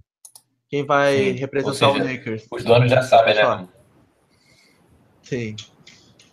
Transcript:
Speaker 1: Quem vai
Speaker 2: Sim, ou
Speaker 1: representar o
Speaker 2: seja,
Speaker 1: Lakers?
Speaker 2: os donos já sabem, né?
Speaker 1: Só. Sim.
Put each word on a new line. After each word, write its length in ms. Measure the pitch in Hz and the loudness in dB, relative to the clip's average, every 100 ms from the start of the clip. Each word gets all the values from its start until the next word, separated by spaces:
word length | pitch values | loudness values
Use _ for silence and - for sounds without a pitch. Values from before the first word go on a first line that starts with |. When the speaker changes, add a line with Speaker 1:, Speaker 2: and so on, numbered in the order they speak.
| _ _ - - _ _ _ | _ _ -20 -20 _ _ _
Speaker 1:
Quem 160 | 143 143 | -6 -2
vai 320 | 143 143 139 | 0 2 2
Speaker 2:
Sim, 140 | 135 | 0
ou 60 | 127 | -4
Speaker 1:
representar 520 | 135 143 139 135 139 | -6 -4 -4 0 0
o 40 | |
Speaker 2:
seja, 100 | 139 - | 0 -2
Speaker 1:
Lakers? 360 | 123 117 110 - | -6 -10 -10 -10
Speaker 2:
os 120 | 120 | -6
donos 280 | 113 117 127 | 2 4 4
já 100 | - | 2
sabem, 320 | 123 117 110 | 4 4 4
né? 100 | 107 | 2
Speaker 1:
Só. 240 | 107 104 92 _ _ _ _ _ _ _ _ _ _ _ _ _ _ _ | 0 -2 -8 _ _ _ _ _ _ _ _ _ _ _ _ _ _ _
Sim. 320 | - 127 113 107 - _ - - _ _ _ | -10 -8 -8 -12 -18 _ -20 -20 _ _ _